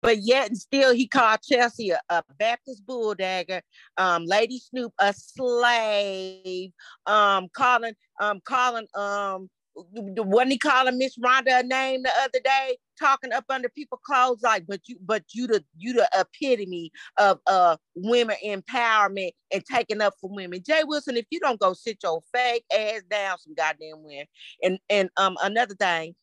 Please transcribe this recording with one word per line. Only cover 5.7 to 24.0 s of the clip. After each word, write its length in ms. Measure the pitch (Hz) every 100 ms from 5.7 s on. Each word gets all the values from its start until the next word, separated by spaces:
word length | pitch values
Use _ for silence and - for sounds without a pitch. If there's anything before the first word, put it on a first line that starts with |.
| 240 220 208 202 190 185 185 185 185 185 _ - - -
um, 420 | 214 208 196 185 -
calling, 380 | 254 247 226 220 _ -
um, 200 | 208 202
calling, 420 | - 262 247 233 220
um, 540 | - 202 202 202 190 190 _ _ - 175
the, 280 | 208 202 190
wasn't 300 | 202 208 254
he 60 | 269
calling 400 | 302 262 254 254
Miss 200 | 262 -
Rhonda 420 | 240 262 254 254
a 20 |
name 400 | 247 262 262 262
the 80 | 254 220
other 180 | 269 254
day, 320 | 262 269 269 247 _ _
talking 320 | 302 269 254
up 140 | 233 240
under 220 | 262 247
people's 320 | - 294 247
clothes, 360 | - 277 254 240
like, 240 | 233 214 165
"But 120 | 196 _
you, 120 | 240
but 220 | 185 214 -
you 140 | 214 247
the, 180 | 214 156 160
you 160 | 202
the 120 | 247 196
epitome 800 | 277 - - 285 240 190 175 170 - - -
of, 240 | 208 175 -
uh, 320 | 190 175 160 _
women 420 | - 190 240 233 208
empowerment 840 | 208 202 - 247 233 220 202 196 185 - _
and 100 | 190
taking 380 | - 254 - 214
up 100 | 208 196
for 80 | 190
women." 320 | 202 185 180 180
Jay 160 | 311
Wilson, 320 | 311 294 294 240
if 80 | 226
you 100 | 330
don't 180 | 311 226
go 140 | 196
sit 240 | 185 - 214
your 160 | 190 165 _
fake 360 | 247 247 240 _ 208
ass 220 | 214 220 180
down 280 | 208 196 185
some 160 | 151
goddamn 480 | 156 156 151 156 156